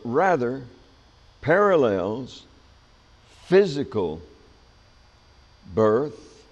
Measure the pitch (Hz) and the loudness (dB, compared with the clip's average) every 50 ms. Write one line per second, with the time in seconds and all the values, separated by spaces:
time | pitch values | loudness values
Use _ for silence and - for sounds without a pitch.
0 | - 117 117 147 185 190 175 139 123 120 131 135 131 - - - - - _ _ | -6 -4 -2 0 2 2 0 0 -2 -4 -6 -8 -12 -16 -20 -20 -20 -20 _ _
1 | _ _ _ _ - - - _ - - 165 196 208 202 185 160 131 113 98 95 | _ _ _ _ -20 -20 -20 _ -2 0 2 2 4 4 4 4 2 2 0 0
2 | 87 98 110 123 127 113 - - - - - - - _ _ _ _ _ _ _ | -2 -4 -6 -8 -10 -14 -16 -20 -20 -20 -20 -20 -20 _ _ _ _ _ _ _
3 | _ _ _ _ _ - - - - - 175 190 208 180 143 147 131 - - 107 | _ _ _ _ _ -20 -20 -20 -2 2 4 4 4 2 0 -6 -6 -6 -4 -4
4 | 92 80 76 82 - - - - - - _ _ _ _ _ _ _ _ _ _ | -4 -4 -6 -10 -14 -18 -20 -20 -20 -20 _ _ _ _ _ _ _ _ _ _
5 | _ _ _ _ _ _ _ _ - _ _ _ - 95 87 107 110 107 107 120 | _ _ _ _ _ _ _ _ -20 _ _ _ -20 -6 0 2 2 4 4 2
6 | 147 147 - - - - - - - - | 0 -4 -8 -14 -20 -20 -20 -20 -20 -20